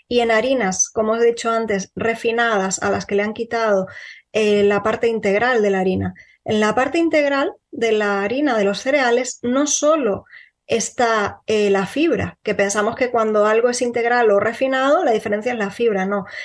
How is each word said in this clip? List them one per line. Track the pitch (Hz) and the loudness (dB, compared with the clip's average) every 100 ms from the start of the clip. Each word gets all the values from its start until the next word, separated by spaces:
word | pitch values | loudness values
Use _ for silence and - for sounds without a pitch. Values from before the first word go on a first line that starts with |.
| - | -4
y | 240 | 0
en | 233 | 2
harinas, | 220 247 269 196 190 - | 2 2 0 0 -2 -2
como | - 220 | -2 0
os | 226 | 2
he | 233 | 2
dicho | 233 233 | 2 -2
antes, | 226 220 196 185 | -2 0 -4 -4
refinadas, | - 226 226 233 233 233 208 190 180 | -4 -4 -2 -2 0 0 0 0 -2
a | 202 | -2
las | 190 180 | -4 -2
que | |
le | 196 | -2
han | 208 | -2
quitado, | 220 226 233 226 196 190 - - - _ | -4 -6 -2 0 0 0 -8 -20 -20 _
eh, | 214 214 208 | -2 2 4
la | 202 202 | 4 2
parte | 208 233 233 | 0 0 0
integral | 226 202 202 240 247 | 0 0 2 2 2
de | 208 | 2
la | 190 | 2
harina. | 185 190 185 - - _ | 0 0 -2 -6 -18 _
En | - 214 | -4 0
la | 214 | 0
parte | 214 269 339 | 0 0 0
integral | 330 311 285 277 311 427 _ | 2 2 2 0 -2 -6 _
de | 294 226 | -4 0
la | 214 208 196 | 0 0 -2
harina | 202 254 294 226 | -2 0 0 2
de | |
los | 196 196 | 0 -2
cereales | 262 285 254 240 247 - | 0 0 2 0 -2 -6
no | 240 262 294 | -2 0 0
solo | - 294 320 240 190 - - - _ - | 0 2 2 0 -4 -8 -20 -20 _ -4
está, | 113 110 - 233 220 202 - - | -4 -2 -2 0 0 -2 -6 -2
eh, | 214 208 | 0 2
la | 196 190 | 0 0
fibra, | - 330 214 175 - | 0 0 0 -4 -8
que | - | -4
pensamos | 202 202 214 208 233 | -2 0 0 -2 -2
que | 247 | -2
cuando | 240 220 214 208 | 0 2 2 2
algo | 220 247 | 2 2
es | 247 | 0
integral | 247 240 233 240 233 | -2 -2 0 2 4
o | 202 | 4
refinado, | 214 233 262 262 269 311 | 2 -2 -2 0 2 2
la | 320 | 2
diferencia | 220 214 208 233 | 0 0 -4 -4
es | 240 | -4
la | 202 | -6
fibra. | - 233 196 | -2 0 0
No, | 190 202 190 - | -2 -4 -6 -12